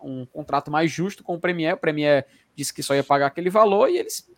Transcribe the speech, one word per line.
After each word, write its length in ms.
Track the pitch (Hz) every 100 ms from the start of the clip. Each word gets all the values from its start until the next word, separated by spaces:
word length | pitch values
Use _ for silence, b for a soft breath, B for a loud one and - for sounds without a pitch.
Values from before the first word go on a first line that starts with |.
um 240 | 139 131 127
contrato 460 | 156 147 139 147
mais 180 | 151 165
justo 320 | 151 185 -
com 140 | - 175
o 40 |
Premier. 340 | 175 175 160
O 40 | 180
Premier 480 | 165 151 147 143 - b _ -
disse 180 | 139
que 80 | -
só 140 | 139 139
ia 80 |
pagar 240 | 135 143 139
aquele 200 | - 180
valor 400 | 208 214 196 262
e 80 | 349
eles 320 | - - -